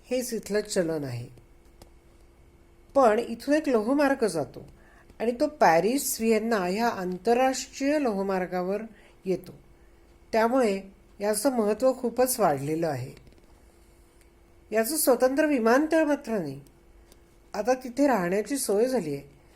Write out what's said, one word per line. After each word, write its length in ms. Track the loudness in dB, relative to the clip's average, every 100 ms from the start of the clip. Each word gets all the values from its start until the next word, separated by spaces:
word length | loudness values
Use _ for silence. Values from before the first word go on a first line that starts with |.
| -6
हेच 240 | -4 -4
इथलं 260 | -6 -4 -4
चलन 440 | -2 -2 -2 -2
आहे. 240 | -6 -8 -12 -18 -20 -20 _ -20 -20 -20 _ _ -20 _ -20 _ _ _ -2
पण 240 | 4 4 4
इथून 360 | -2 -6 0
एक 140 | 0 2
लोहमार्ग 580 | 0 2 2 2 2 0
जातो 500 | -2 -6 -10 -20 -20 -20 -20 -20 -6
आणि 140 | -4 -2
तो 60 | -2
पॅरिस, 720 | 2 4 4 2 0 -4 -2
व्हिएन्ना 360 | 0 2 0 -2
ह्या 320 | -2 -2 -2
आंतरराष्ट्रीय 1080 | -4 -6 -4 0 2 2 0 -8 -4 0 0
लोहमार्गावर 800 | 0 -2 -2 -2 -2 -4 -4 -6 -8 -18 -20 _
येतो. 340 | -6 -6 -6 -20 -20 -20 -20 -20 -20 -20 -4
त्यामुळे 500 | 0 2 2 0 0 -6 -20 -20 -6
याचं 320 | -2 0 0
महत्त्व 400 | 2 0 2 0
खूपच 480 | 0 -2 0 0 2
वाढलेलं 480 | 2 0 -2 -2 -2
आहे. 240 | -4 -8 -14 -20 -20 -20 -20 -20 _ _ _ _ _ -20 _ _ _ -4
याचं 240 | -2 0 0
स्वतंत्र 500 | 2 4 4 2 2
विमानतळ 580 | 2 4 4 4 2
मात्र 340 | 2 0 -2 -6
नाही. 220 | -6 -10 -16 -20 -20 -20 -20 -20 _ _ _
आता 200 | -6 -2
तिथे 320 | -2 -2 0 2
राहण्याची 520 | 2 0 -2 -2 -4
सोय 280 | 0 2 2
झाली 280 | 0 -4
आहे. 100 | -8 -10 -20 _